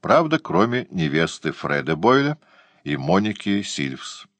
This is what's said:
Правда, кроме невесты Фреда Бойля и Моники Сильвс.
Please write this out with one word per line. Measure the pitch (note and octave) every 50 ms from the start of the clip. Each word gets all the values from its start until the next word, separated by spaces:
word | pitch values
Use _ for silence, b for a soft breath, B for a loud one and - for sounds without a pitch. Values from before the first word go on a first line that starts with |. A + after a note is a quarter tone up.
Правда, | - - A#2+ D#3 E3 D#3 D#3
кроме | D#3 _ - D2 F2 G#2+ - A#2+ B2+ A2 -
невесты | - F#2 D#2+ D2 C#2 D#2 E2 D#2+ - - - D#2+
Фреда | D2+ - - D2 C#2+ D2 C2+ C#2+ D#2+
Бойля | D#2 F2+ A2+ B2+ C3+ C#3 D3 D3+ b b b b b b b b b b
и | - D2
Моники | C2+ C2 D2 F2 G2 G#2 G#2+ G#2 - - G#2 G2+ G2+ G2+
Сильвс. | - - - C#2+ C2+ C2 C2 - - - - - _ _